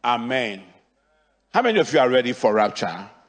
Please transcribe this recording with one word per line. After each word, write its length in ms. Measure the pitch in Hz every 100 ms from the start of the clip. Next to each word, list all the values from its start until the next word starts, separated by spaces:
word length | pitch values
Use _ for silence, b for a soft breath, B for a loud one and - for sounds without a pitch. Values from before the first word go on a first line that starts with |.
Amen. 600 | 123 120 117 131 117 98 95 _ _ _ _ _ _ _ _
How 80 | 214
many 160 | 247 208
of 140 | 156
you 60 | 151
are 80 | 127
ready 240 | 127 123
for 220 | 123 120
rapture? 560 | 107 104 - 92 85 101 _